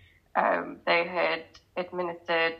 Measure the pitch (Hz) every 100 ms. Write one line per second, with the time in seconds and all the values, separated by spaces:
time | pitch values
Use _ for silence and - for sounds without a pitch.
0 | - _ _ - - 175 170 - - 170
1 | 175 180 165 165 160 - _ - 180 180
2 | 175 170 - 165 165 165